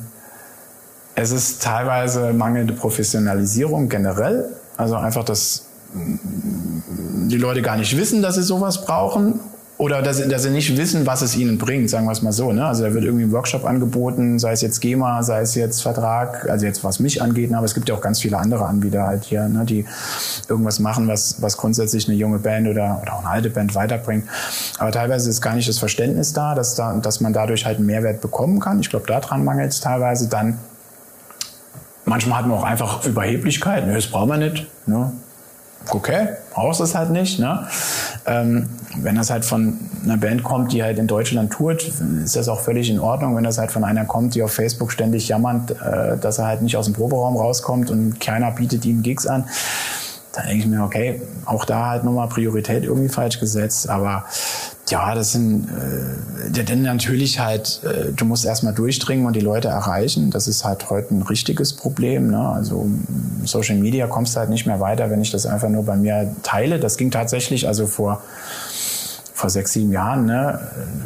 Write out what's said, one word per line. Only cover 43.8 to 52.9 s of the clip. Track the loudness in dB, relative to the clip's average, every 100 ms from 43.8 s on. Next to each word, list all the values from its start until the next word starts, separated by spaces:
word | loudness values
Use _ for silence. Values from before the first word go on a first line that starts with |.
einer | 2 2
kommt, | 0 2 2
die | 2
auf | 0
Facebook | 2 0 0 -2
ständig | 0 2 2 2
jammert, | 2 2 2 0
äh, | -4 -2 0 0 0
dass | 0 0
er | 0
halt | 0
nicht | 0 2
aus |
dem | 0
Proberaum | 0 0 2 2 2
rauskommt | 2 0 0 0 2
und | 2 2 0
keiner | -2 0 0
bietet | 0 0 0
ihm | 2 2
Gigs | 2 0 0
an, | -2 -2 -4 -6 -6 -6 -6 -8 -12 -12
dann | -8 -2
denk | 2
ich | 2
mir, | 2
okay, | 2 0 0 -2 -6 -10 -4
auch | -2
da | 0 0 0
halt | 0
nochmal | 2 0 0
Priorität | 0 0 0 0 0
irgendwie | 2